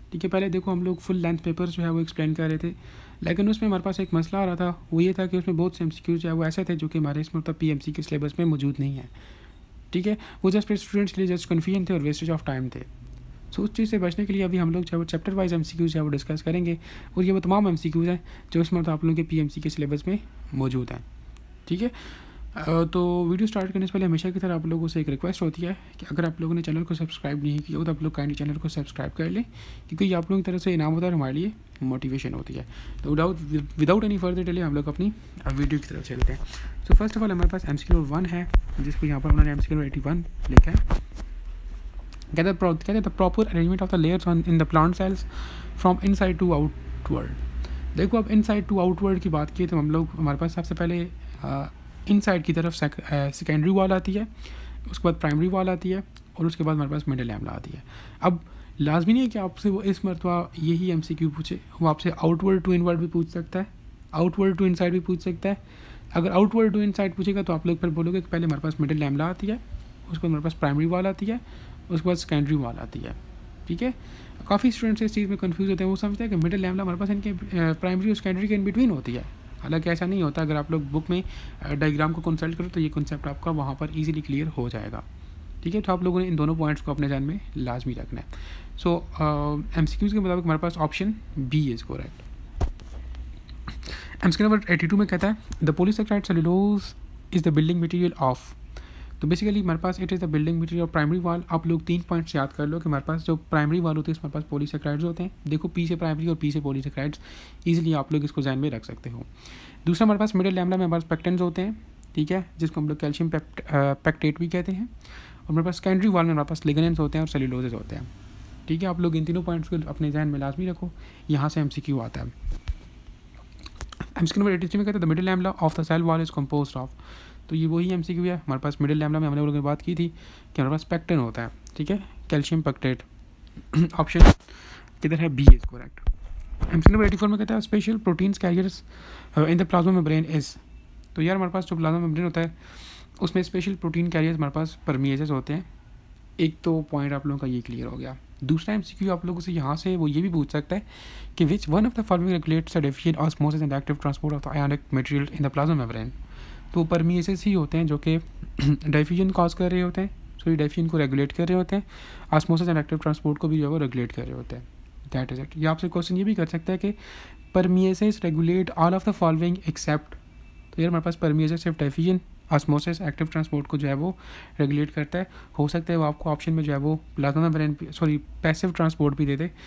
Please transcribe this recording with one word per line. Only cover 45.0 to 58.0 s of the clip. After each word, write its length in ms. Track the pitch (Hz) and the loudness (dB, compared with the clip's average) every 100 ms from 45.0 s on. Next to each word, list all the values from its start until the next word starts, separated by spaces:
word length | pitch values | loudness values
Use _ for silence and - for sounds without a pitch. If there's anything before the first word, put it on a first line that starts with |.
cells 240 | 190 190 - - - - - - 185 | 0 -2 -6 -8 -10 -10 -12 2 4
from 180 | 180 196 | 4 4
inside 340 | 196 190 165 | 4 4 2
to 60 | 180 | 2
outward। 840 | 156 151 - - - - 139 62 64 - - - - - - | 4 2 -2 -8 -8 -4 -4 -4 -6 -6 -6 -6 -6 -6 0
देखो 220 | 185 233 | 2 2
अब 100 | 214 | 4
inside 400 | 214 214 208 - | 4 4 2 2
to 40 | |
outward 480 | 196 180 180 196 185 | 2 2 2 2 2
की 80 | 185 | 2
बात 220 | 156 151 | 0 0
की 160 | - 175 | -2 0
तो 120 | 165 | 2
हम 120 | 147 | 2
लोग, 180 | 160 165 | 2 0
हमारे 300 | - 151 143 | 0 0 0
पास 160 | 165 | -2
सबसे 200 | 165 165 | -2 -4
पहले, 340 | 170 170 175 175 - - - | -2 -2 -2 -4 -8 -14 -10
अ, 300 | 135 135 143 - - - - | -6 -6 -6 -12 -18 -8 2
inside 320 | 202 202 180 | 4 4 2
की 100 | 156 | 2
तरफ 200 | 165 165 | 0 0
sec-, 260 | 160 151 - | 0 -2 -2
uh, 300 | - 147 139 | -2 0 0
secondary 400 | - 160 156 156 | -2 0 2 4
wall 220 | 190 190 | 4 4
आती 200 | 190 185 | 2 0
है, 160 | 196 220 - - - - - - | -2 -4 -8 -14 -12 -12 -12 -10
उसके 140 | - | -2
बाद 100 | 175 | 0
प्राइमरी 340 | 165 156 151 180 | 2 2 2 2
wall 220 | 190 185 | 2 0
आती 200 | 180 180 | 0 -2
है 140 | 185 190 - - - | -2 -4 -14 -16 -2
और 60 | 165 | -2
उसके 180 | 160 | 0
बाद 100 | 160 | 0
हमारे 160 | 156 143 | 2 0
पास 140 | 147 143 | -2 -2
middle 180 | 131 120 | -2 -2
लैमेला 240 | 104 - | -4 -6
आती 200 | - - | -8 -10
है। 120 | - - - | -14 -16 -18